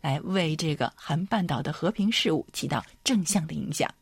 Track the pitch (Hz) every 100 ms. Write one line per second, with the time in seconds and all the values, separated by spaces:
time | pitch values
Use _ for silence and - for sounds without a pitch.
0 | 151 139 - 190 170 156 165 147 123 -
1 | - 156 190 226 175 127 143 151 165 220
2 | 202 233 - 160 - - 139 139 - -
3 | - 240 165 202 160 151 - 156 127 -